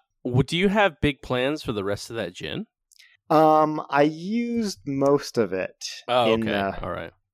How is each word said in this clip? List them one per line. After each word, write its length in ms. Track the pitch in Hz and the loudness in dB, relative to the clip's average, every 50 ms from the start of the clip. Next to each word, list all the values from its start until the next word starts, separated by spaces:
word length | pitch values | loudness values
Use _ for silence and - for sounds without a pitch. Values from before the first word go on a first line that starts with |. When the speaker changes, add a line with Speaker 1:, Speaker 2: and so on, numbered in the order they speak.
| _ _ _ _ - | _ _ _ _ -6
Speaker 1:
w-, 200 | 127 123 127 135 | 0 0 0 0
do 120 | - 156 | 2 0
you 120 | 170 185 202 | 0 2 2
have 320 | 190 220 202 190 147 _ | 4 4 2 2 2 _
big 200 | - 147 135 - - | -2 -2 -2 -2 -4
plans 400 | - 131 123 127 135 151 151 - | -4 -2 0 0 0 -2 -4 -6
for 80 | 127 117 | -6 -4
the 100 | 104 95 | -4 -2
rest 260 | 98 101 98 - - | -2 -4 -6 -6 -8
of 40 | 113 | -8
that 160 | 113 101 87 90 | -8 -8 -8 -8
gin? 340 | - - 73 - 165 220 - _ _ _ _ _ _ _ _ _ _ _ - | -10 -10 -8 -6 -8 -8 -10 _ _ _ _ _ _ _ _ _ _ _ 2
Speaker 2:
Um, 520 | 156 151 160 156 156 156 156 151 156 156 - - | 4 6 6 6 6 6 4 2 0 -4 -6 0
I 140 | 143 143 147 | 2 2 2
used 760 | 156 156 160 170 190 220 240 240 240 233 233 220 202 - - - | 2 0 -4 -6 -4 -4 -4 -2 -2 -2 -4 -4 -4 -6 -8 -8
most 520 | 139 139 135 139 139 143 139 - - - | -6 -2 0 2 2 2 2 0 -2 -2
of 160 | 120 110 90 92 | -2 -2 0 -2
it 320 | 92 92 - - - - - - - - | -4 -6 -6 -8 -12 -14 -14 -14 -12 -4
Speaker 1:
Oh, 260 | - 123 127 120 113 113 | 0 0 2 4 4 2
Speaker 2:
in 80 | 113 113 | 2 0
Speaker 1:
okay. 80 | 107 | -2
Speaker 2:
the, 320 | - 101 98 98 92 - - | -2 -2 -2 -2 -4 -6 -6
Speaker 1:
All 80 | 92 | -8
right. 220 | 87 87 85 85 - _ _ _ | -8 -8 -10 -12 -14 _ _ _